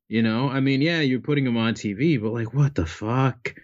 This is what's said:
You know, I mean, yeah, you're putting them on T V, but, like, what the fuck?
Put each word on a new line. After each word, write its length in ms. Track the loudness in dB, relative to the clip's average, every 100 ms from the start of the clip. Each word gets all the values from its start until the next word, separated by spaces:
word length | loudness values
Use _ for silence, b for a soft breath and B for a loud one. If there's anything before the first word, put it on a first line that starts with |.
| _
You 160 | 0
know, 260 | 0 0 0
I 100 | 0
mean, 220 | 0 2
yeah, 200 | 2 2
you're 180 | 0 0
putting 260 | 0 0 0
them 100 | 2
on 180 | 0 0
T 180 | -4
V, 240 | 0 2 2
but, 160 | 0
like, 200 | -4 -2
what 200 | 0 2 2
the 100 | -4
fuck? 680 | -4 -2 2 0 -2 -12 -14